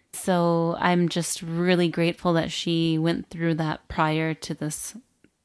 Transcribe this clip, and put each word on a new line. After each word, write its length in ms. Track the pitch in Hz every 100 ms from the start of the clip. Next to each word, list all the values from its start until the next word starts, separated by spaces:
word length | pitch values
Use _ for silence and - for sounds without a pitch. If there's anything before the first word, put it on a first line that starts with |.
| _
So 640 | - - 180 170 170 165 170
I'm 300 | 180 175 170
just 320 | 175 165 -
really 480 | 165 165 180 180 170
grateful 460 | 160 170 170 180
that 180 | 165 165
she 460 | - 175 165 165 160
went 320 | 165 170 -
through 240 | 170 170
that 340 | 160 156 - -
prior 460 | - 156 156 160
to 180 | 156 -
this, 440 | 151 151 - - 233 - _ _ _